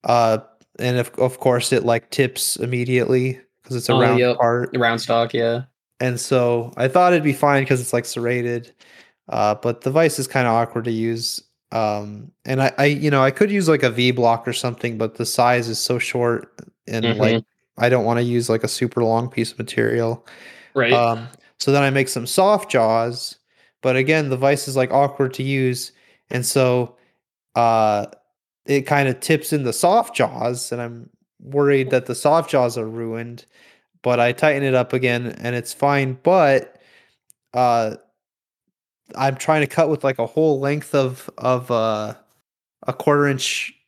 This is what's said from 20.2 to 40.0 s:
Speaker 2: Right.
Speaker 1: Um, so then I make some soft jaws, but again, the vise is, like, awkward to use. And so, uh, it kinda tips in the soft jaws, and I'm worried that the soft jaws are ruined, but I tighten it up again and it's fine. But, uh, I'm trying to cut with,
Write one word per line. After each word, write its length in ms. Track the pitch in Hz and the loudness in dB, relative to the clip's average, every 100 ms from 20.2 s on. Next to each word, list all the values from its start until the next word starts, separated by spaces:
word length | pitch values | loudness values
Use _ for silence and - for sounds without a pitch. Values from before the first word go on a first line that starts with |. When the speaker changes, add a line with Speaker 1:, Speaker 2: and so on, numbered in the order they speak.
| - - - - - | -10 -20 -20 -20 -8
Speaker 2:
Right. 200 | 135 120 | -2 2
Speaker 1:
Um, 340 | 120 117 113 117 - _ _ | 4 2 0 -8 -20 _ _
so 120 | - | 0
then 100 | 139 | 2
I 60 | 139 | 2
make 180 | 135 135 | 2 0
some 180 | - 117 | -4 -4
soft 460 | - 190 208 - | 2 4 2 0
jaws, 640 | 135 113 113 117 120 - - _ _ _ _ | 2 2 2 0 -6 -12 -16 _ _ _ _
but 140 | 131 131 | -2 0
again, 320 | 135 160 147 | 2 0 0
the 80 | 131 | 0
vise 300 | 135 143 143 | 2 0 -2
is, 60 | 135 | -2
like, 140 | 127 | 0
awkward 420 | 139 139 139 131 131 | 2 0 0 -6 -4
to 80 | |
use. 480 | 135 139 131 123 - _ _ _ _ | -4 -2 -2 -4 -10 _ _ _ _
And 140 | 131 120 | -6 -2
so, 500 | 139 127 123 120 _ _ _ _ _ _ - | 2 2 2 -2 _ _ _ _ _ _ 0
uh, 500 | 117 113 107 104 101 - _ _ _ _ - | 2 4 2 0 -4 -12 _ _ _ _ -2
it 220 | 139 135 | -2 2
kinda 260 | 143 139 | 0 2
tips 380 | 127 - 160 - | -2 -2 -2 0
in 100 | 151 | -2
the 100 | 127 | -2
soft 420 | 110 165 214 - - | 0 2 2 0 -2
jaws, 560 | 120 120 120 123 - | -2 -2 -6 -6 -8
and 100 | 120 | -8
I'm 280 | 120 120 120 _ _ _ | -10 -12 -20 _ _ _
worried 480 | 131 143 143 139 131 | -6 0 2 2 2
that 140 | 131 123 | 0 -2
the 80 | 120 | -2
soft 340 | 147 160 165 | 2 2 2
jaws 280 | 143 123 120 | 0 0 -2
are 100 | 110 | -8
ruined, 580 | 113 113 113 117 120 - _ _ _ _ _ | -8 -8 -8 -10 -16 -20 _ _ _ _ _
but 180 | 127 120 | -2 2
I 120 | 120 | 2
tighten 320 | 123 156 139 | 2 2 2
it 100 | 139 | 0
up 200 | 127 120 | 0 0
again 340 | 131 127 120 120 - | -2 0 -2 -4 -8
and 120 | 120 123 | -6 -6
it's 180 | 117 | -8
fine. 440 | - 143 143 135 127 | -2 0 2 0 -2
But, 580 | - 185 151 135 - _ _ _ _ _ _ _ _ | 2 4 4 2 0 _ _ _ _ _ _ _ _
uh, 420 | 123 123 117 110 110 _ _ _ _ _ _ _ _ _ _ _ - | 0 2 2 -2 -6 _ _ _ _ _ _ _ _ _ _ _ -4
I'm 200 | 139 135 | -2 -2
trying 240 | - 156 | 0 0
to 60 | 143 | 0
cut 220 | - 156 | 0 0
with, 140 | 151 | 2